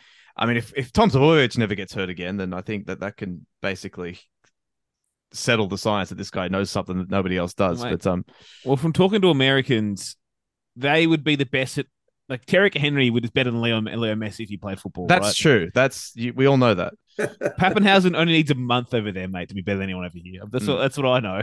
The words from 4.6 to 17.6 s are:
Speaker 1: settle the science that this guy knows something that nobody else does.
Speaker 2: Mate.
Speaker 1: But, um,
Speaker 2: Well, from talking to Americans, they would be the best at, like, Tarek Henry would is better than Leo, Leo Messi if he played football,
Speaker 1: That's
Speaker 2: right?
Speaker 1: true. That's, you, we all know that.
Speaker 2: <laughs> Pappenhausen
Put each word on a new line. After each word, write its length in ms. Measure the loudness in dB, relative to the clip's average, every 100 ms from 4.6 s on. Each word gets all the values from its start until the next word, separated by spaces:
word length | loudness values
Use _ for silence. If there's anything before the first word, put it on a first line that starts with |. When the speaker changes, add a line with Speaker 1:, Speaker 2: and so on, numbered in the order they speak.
| _ _ _ _ _ _ _
Speaker 1:
settle 360 | -8 0 0 0
the 100 | -2
science 320 | -2 -2 -4
that 60 | -8
this 120 | -8
guy 180 | -6 -2
knows 220 | -2 -2
something 280 | -4 -4 -6
that 120 | -2
nobody 260 | -2 0 -2
else 160 | -2
does. 300 | 0 -2 0
Speaker 2:
Mate. 80 | -4
Speaker 1:
But, 160 | -4 -2
um, 180 | -2 -6 _ -20 -10
Speaker 2:
Well, 140 | -2 0
from 160 | 0
talking 280 | 2 2 4
to 80 | 2
Americans, 840 | 4 4 2 2 0 0 -6 -10 -16 _ _ _ _ _ -6
they 300 | 0 4 4
would 160 | 2
be 120 | 2 0
the 100 | 0
best 320 | -2 -4 -6
at, 100 | -8 _ _ _ -10
like, 160 | -10 2
Tarek 300 | 4 4 2
Henry 320 | 0 2 2
would 140 | 2
is 80 | 0
better 200 | 0 0
than 100 | 0
Leo, 180 | 0 0
Leo 340 | -2 -2 -2 -2
Messi 260 | -6 -10
if 80 | -12
he 80 | -10
played 220 | -10 -10
football, 280 | -10 -6 0
Speaker 1:
That's 200 | 2 2
Speaker 2:
right? 80 | 2
Speaker 1:
true. 360 | 4 4 4
That's, 380 | 2 0 0 -14 -8
you, 180 | -6
we 120 | 2 4
all 100 | 6
know 160 | 4
that. 200 | 2 -2 -8 _
Speaker 2:
<laughs> 140 | -6 -6 -4 -6
Pappenhausen 560 | 0